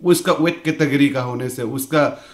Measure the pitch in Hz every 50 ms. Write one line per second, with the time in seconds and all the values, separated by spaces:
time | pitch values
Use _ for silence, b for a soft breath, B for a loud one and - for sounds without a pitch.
0 | - 175 175 170 - 190 165 143 156 170 170 - - 156 156 - 156 143 135 143
1 | 143 143 139 131 123 123 123 120 127 127 123 - 120 110 131 135 135 - 156 151
2 | 143 123 - B B B